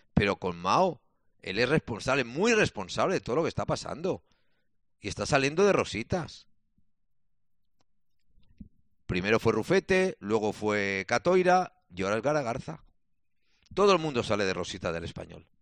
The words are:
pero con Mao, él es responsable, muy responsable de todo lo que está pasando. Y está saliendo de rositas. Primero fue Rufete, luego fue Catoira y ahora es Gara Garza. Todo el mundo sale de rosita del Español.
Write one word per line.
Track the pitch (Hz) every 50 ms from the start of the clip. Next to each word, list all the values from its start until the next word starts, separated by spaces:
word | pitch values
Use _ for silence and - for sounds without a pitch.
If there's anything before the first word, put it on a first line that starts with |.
| _ _ -
pero | - 104 101 95
con | - - 92 87
Mao, | 85 87 92 110 151 190 185 147 - _ _ _ _ _ _ _ _ -
él | 87 92 104
es | 123 123
responsable, | 156 151 - - 117 90 - 131 131 139 123
muy | 117 123 151 202 240 233
responsable | 214 180 135 - 107 95 87 - - 120 170 190
de | 135
todo | 110 - 117
lo | 156 170
que | 127
está | - - 104
pasando. | - 151 - - 82 90 131 170 185 135 - - _ _ _ _ _ _ _ _ _ _ _ _ _ _ _
Y | - 101
está | 85 - 104
saliendo | - 151 135 135 139 156 165 202
de | 202 185
rositas. | 135 101 - - 104 120 - - 180 143 - - - - _ _ _ _ _ _ _ _ _ _ _ _ _ _ _ _ _ _ _ _ _ _ _ _ _ _ _ _ _ _ _ _ _ _ _ _ _ _ _ - _ _ - - - _ _ _ _ _ _ _
Primero | - - 90 90 104 113 110
fue | - 113 104
Rufete, | 110 107 - 170 190 - - 190 185 185 190 - -
luego | 98 101 110 110 107 107 92
fue | - 104 107 104 104 98 98 98 95 95
Catoira | - 117 120 - 175 185 185 180 180 180 185 180 - - _ _ _ 87
y | 87
ahora | 95 98 104
es | 113 104
Gara | 143 151 151
Garza. | 135 113 117 - - - - - - _ _ _ _ _ _ _ _ _ _ _ _ _ _ _ _ - -
Todo | 185 202 202 190
el | 165
mundo | 160 156 135 120
sale | - - 107 101 101
de | 95 92
rosita | 92 87 - - 92 - 90
del | 82 85 85
Español. | 80 - 95 85 82 85 82 - _ _ _